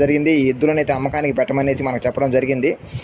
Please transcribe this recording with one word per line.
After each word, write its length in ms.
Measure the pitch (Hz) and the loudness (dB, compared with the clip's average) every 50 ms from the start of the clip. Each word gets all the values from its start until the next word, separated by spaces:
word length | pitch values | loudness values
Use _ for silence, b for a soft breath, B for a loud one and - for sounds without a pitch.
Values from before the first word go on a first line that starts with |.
జరిగింది. 320 | 143 143 147 147 147 156 160 147 | 2 2 2 2 2 2 2 4
ఈ 20 | 135 131 123 | 2 2 2
ఎద్దులను 280 | 123 147 151 156 156 147 | 2 0 0 2 0 0
అయితే 100 | 143 139 | 0 -2
అమ్మకానికి 380 | 131 135 139 147 151 147 143 123 123 | -2 -2 -2 -2 -2 -2 -2 0 0
పెట్టమనేసి 440 | 127 - 135 139 139 139 135 120 - | 0 0 0 0 0 0 0 -2 -2
మనకు 160 | 131 123 120 123 | -4 -4 -2 -2
చెప్పడం 240 | 123 120 135 139 135 123 | -2 0 0 0 2 2
జరిగింది. 360 | 131 131 131 135 127 123 160 180 - B B B B | 2 2 2 0 0 0 0 -2 -2 B B B B